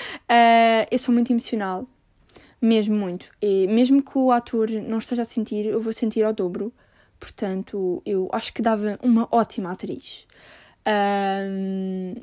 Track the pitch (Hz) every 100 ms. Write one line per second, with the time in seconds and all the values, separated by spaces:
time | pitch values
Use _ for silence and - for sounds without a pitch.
0 | - - - 240 233 233 226 226 - 254
1 | - 240 233 240 - 220 196 185 254 _
2 | _ _ _ - - _ 226 220 208 214
3 | 196 180 - _ 208 196 190 220 247 277
4 | 269 269 262 240 247 226 220 220 202 220
5 | - 240 233 - 214 208 214 226 226 220
6 | 226 226 214 220 180 185 202 - _ _
7 | _ _ - - 202 190 - 202 185 175
8 | - 190 185 226 - - 233 220 208 196
9 | 254 226 226 233 220 - 180 180 175 -
10 | - - - _ - - - _ - 208
11 | 202 202 196 196 196 196 190 190 190 185
12 | 185 180